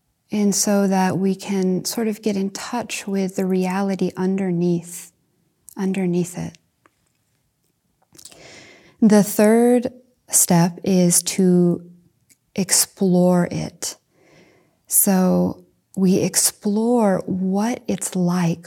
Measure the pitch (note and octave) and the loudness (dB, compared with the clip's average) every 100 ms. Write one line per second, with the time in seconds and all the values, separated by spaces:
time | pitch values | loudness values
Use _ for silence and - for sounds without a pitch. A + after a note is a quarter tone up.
0 | _ _ _ G#3 G3+ F#3+ - G3+ G3+ F#3+ | _ _ _ 0 0 0 0 0 2 0
1 | F#3 F3+ F#3+ F#3+ - G3 F#3 F#3 - - | 0 0 -2 -4 -4 -2 -2 -2 -4 -6
2 | A3 G#3 A3 G3 G3 G3 - A#3+ A3 - | -6 -4 -4 -4 -6 -8 -10 -10 -8 -10
3 | - G3 F#3+ F#3+ F#3 F#3 F#3 F#3 G3 F#3+ | -6 -4 -4 -4 -2 -2 -2 -2 -4 -2
4 | F3+ - F#3 F#3+ F#3+ E3+ F3 E3+ E3 - | -4 -2 -2 -2 -2 -2 0 -2 -4 -16
5 | - _ _ _ _ _ - - F#3+ F#3+ | -18 _ _ _ _ _ -20 -8 -4 -2
6 | F3+ F3 F3 - E3 - _ _ _ _ | -2 -2 -4 -6 -12 -14 _ _ _ _
7 | _ _ _ _ _ _ _ _ _ _ | _ _ _ _ _ _ _ _ _ _
8 | _ - - - - - - - _ _ | _ -20 -20 -20 -20 -20 -20 -20 _ _
9 | A3+ G#3 G3+ - G#3+ A3+ A#3+ B3 - - | 4 4 2 2 2 4 4 2 0 -10
10 | _ _ _ - - F3 F3 F3 - F#3 | _ _ _ -2 2 4 4 0 0 2
11 | F3 F3 - - F#3 F3+ F3 F3 - - | 4 2 -2 0 4 4 4 0 -6 -20
12 | _ _ _ _ _ - F#3+ - - - | _ _ _ _ _ -6 -2 0 -2 0
13 | G3 F3+ F3+ F3+ F3 - - - - - | 2 4 4 4 0 -4 -8 -10 -14 -14
14 | _ _ _ _ _ _ _ _ _ - | _ _ _ _ _ _ _ _ _ 0
15 | G3+ F#3 F#3 F3+ F3+ - _ _ _ - | 2 2 2 2 0 -4 _ _ _ -2
16 | F#3+ G3+ F#3+ - - - G#3 G#3 A3+ B3 | 2 2 0 0 -2 -4 -4 -2 0 2
17 | G#3 F#3 - F#3 F#3 G3 A3 B3 - G3+ | 2 0 -2 -4 -2 -2 -2 -6 -6 -6
18 | - F#3 F3 F3 E3+ E3+ | -4 -2 0 0 0 -2